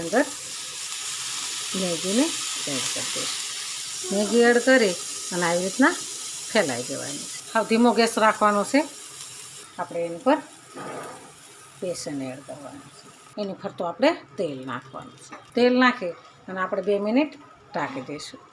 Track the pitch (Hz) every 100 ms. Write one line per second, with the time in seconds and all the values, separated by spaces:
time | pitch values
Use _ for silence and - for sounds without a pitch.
0 | 165 226 294 - - - - - - -
1 | - - - - - - - 190 180 160
2 | 185 220 311 - - - - 131 - 139
3 | 131 131 123 - - - - - - -
4 | 381 - 202 233 233 240 262 262 202 175
5 | - - - 175 170 175 190 - 302 349
6 | - - - - - 220 151 120 123 135
7 | 127 147 - - - 226 208 226 240 214
8 | 226 226 220 - 214 202 196 277 330 -
9 | - - - - - - - - 170 170
10 | 170 170 262 294 - - - - - -
11 | - - - - - - - - 180 165
12 | 160 143 131 135 135 143 135 - - -
13 | - - - - 196 - 202 - 175 170
14 | 285 339 - - 160 135 131 123 - -
15 | - - - - - 233 247 254 247 240
16 | 180 165 - - - 185 185 196 190 202
17 | 208 254 302 - - - - 170 139 135
18 | 139 147 - - -